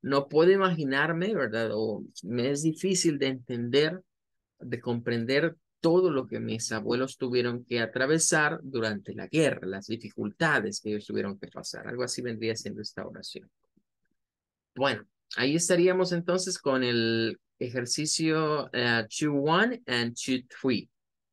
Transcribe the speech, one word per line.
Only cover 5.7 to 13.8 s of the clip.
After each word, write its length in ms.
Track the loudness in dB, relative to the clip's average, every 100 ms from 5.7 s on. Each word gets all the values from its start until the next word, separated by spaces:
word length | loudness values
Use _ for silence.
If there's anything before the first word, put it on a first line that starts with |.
| _
todo 300 | 4 4 4
lo 160 | 2 -2
que 120 | -6
mis 320 | -4 -4 -4
abuelos 460 | -4 -2 0 0 -2
tuvieron 460 | 0 2 0 -2 -4
que 140 | -2
atravesar 800 | 0 0 2 4 4 4 2 0
durante 500 | -6 -2 -2 -4 -8
la 140 | -12 -4
guerra, 400 | 2 2 0 -6
las 200 | -8 -6
dificultades 960 | -8 -8 -8 -8 -2 0 2 0 -6
que 80 | -6
ellos 160 | -6 -4
tuvieron 320 | -4 -4 -8
que 100 | -12
pasar. 400 | -12 -12 -12 -10
Algo 160 | -8
así 180 | -6 -6
vendría 340 | -6 -6 -4 -4
siendo 260 | -8 -10
esta 240 | -10 -10 -12
oración. 440 | -12 -14 -16 -18 _ _ _